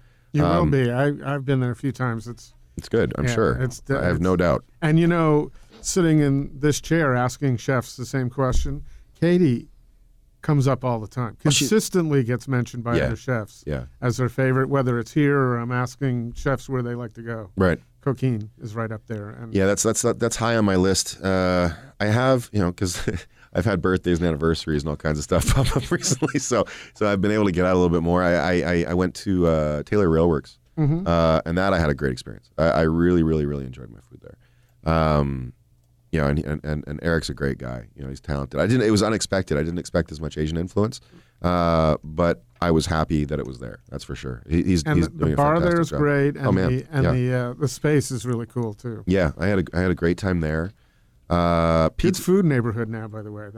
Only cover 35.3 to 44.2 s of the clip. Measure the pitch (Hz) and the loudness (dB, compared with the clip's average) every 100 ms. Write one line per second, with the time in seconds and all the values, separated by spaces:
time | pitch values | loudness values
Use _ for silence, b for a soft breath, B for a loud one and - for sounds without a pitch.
35.3 | 67 62 - _ _ _ _ _ 80 71 | -4 -8 -14 _ _ _ _ _ -2 0
36.3 | 73 - 76 73 73 - 73 85 82 78 | 0 -2 -6 -6 -6 -6 -6 -2 -2 -2
37.3 | 65 69 64 62 62 57 - 67 69 - | -4 -4 -4 -8 -12 -14 -14 -14 -12 -8
38.3 | 69 65 69 92 127 110 104 107 107 - | -6 -4 -2 0 2 4 4 2 0 -2
39.3 | 95 - 73 80 87 - 87 82 76 78 | -2 0 -2 -2 -6 -4 -4 -4 -6 -8
40.3 | 78 78 82 92 98 107 - b b b | -4 -4 -2 -4 -2 -2 -4 b b b
41.3 | b 87 87 85 82 78 - 78 78 85 | b -2 0 2 4 2 0 -4 -2 0
42.3 | 85 - _ 87 80 78 80 78 78 71 | 0 -6 _ 2 2 2 -2 0 0 -2
43.3 | 73 62 62 60 - _ 69 - 67 | -4 -8 -12 -14 -16 _ -16 -12 -12